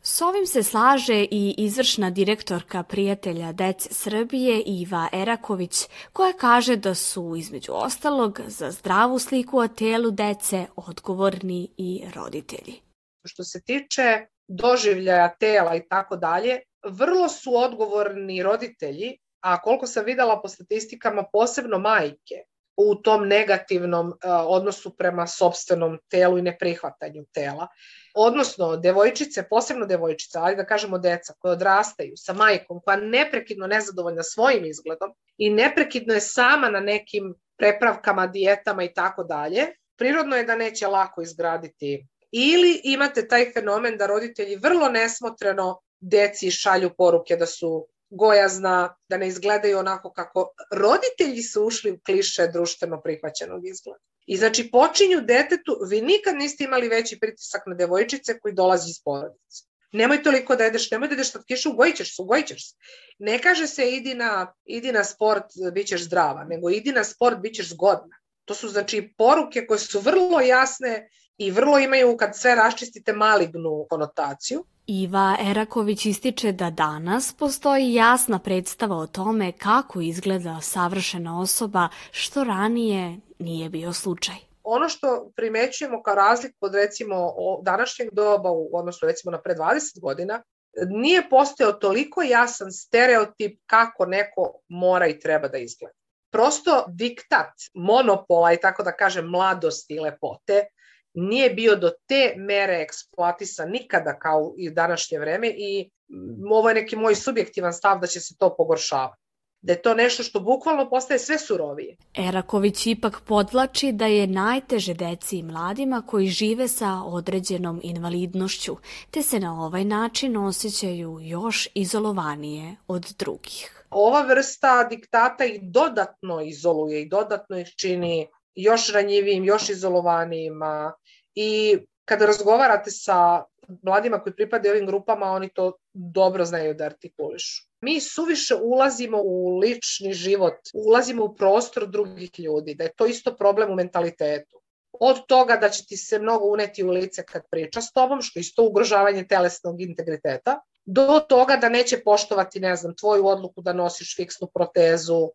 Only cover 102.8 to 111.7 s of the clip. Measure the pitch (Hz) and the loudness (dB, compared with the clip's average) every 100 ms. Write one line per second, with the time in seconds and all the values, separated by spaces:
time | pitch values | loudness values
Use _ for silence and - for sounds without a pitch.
102.8 | 156 - - - 175 175 196 - 160 233 | -4 -10 -14 -2 -2 -2 -10 -8 -6 -6
103.8 | - 180 160 139 160 156 151 - 175 160 | 0 0 0 -4 0 0 0 -6 -6 -2
104.8 | 165 170 - 156 151 180 233 - 202 196 | 0 -2 -4 -6 -4 -2 -4 -4 -6 -6
105.8 | 190 _ _ 185 185 208 196 220 226 220 | -8 _ _ -16 -14 -12 2 4 4 2
106.8 | 220 220 220 208 - 226 - - 180 170 | -2 -2 2 2 0 -2 -4 -4 -4 0
107.8 | 202 185 175 180 - _ 190 180 160 160 | 2 2 -2 -6 -10 _ 0 2 0 0
108.8 | - 139 131 _ _ _ _ _ - 175 | 0 -4 -4 _ _ _ _ _ -2 0
109.8 | 233 226 240 240 233 208 190 262 330 302 | 2 2 2 0 -4 -4 0 0 2 0
110.8 | 269 254 254 269 - 302 - 185 147 | 0 -2 0 -4 -2 -4 -2 -4 -4